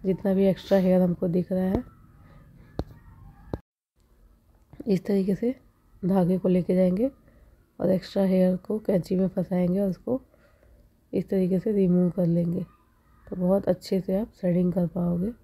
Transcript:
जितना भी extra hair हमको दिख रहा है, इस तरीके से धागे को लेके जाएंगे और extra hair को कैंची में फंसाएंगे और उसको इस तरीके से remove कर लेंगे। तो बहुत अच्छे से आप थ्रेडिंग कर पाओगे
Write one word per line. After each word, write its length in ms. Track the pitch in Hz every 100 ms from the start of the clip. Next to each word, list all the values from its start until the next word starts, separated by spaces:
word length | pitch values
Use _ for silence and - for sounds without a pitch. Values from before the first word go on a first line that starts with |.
| 190
जितना 280 | 175 196
भी 120 | 190 196
extra 320 | 180 - 196
hair 240 | 180 185
हमको 260 | 180 170 185
दिख 240 | 170 170
रहा 120 | 185
है, 200 | 185 214 254 - - - - - - - - - - - - - - - - - _ _ _ _ _ _ _ _ _ _ _ - -
इस 180 | 190 -
तरीके 300 | 202 190 185
से 200 | 233 262 _ _ _ - 180
धागे 320 | 196 175 185
को 120 | 185
लेके 260 | 180 170 185
जाएंगे 360 | 185 185 262 - _ _ - _ _ -
और 100 | 196
extra 340 | 185 - 196
hair 320 | 190 185 185 185
को 220 | - 214
कैंची 360 | 214 196 - 185
में 120 | 190
फंसाएंगे 520 | 190 175 180 180 185
और 100 | 196
उसको 320 | 175 - 262 - _ _ _ _ _ _ _ _
इस 160 | 196 180
तरीके 300 | 196 185 185
से 120 | 220
remove 380 | 202 185 180 180
कर 180 | 175 170
लेंगे। 380 | 170 170 180 180 _ _ _ _ _ -
तो 60 | 185
बहुत 320 | 180 196 196
अच्छे 320 | 180 - 190
से 160 | 180 190
आप 140 | 233 _
थ्रेडिंग 340 | 180 175 180
कर 140 | 180 175
पाओगे 440 | 185 175 175 196 240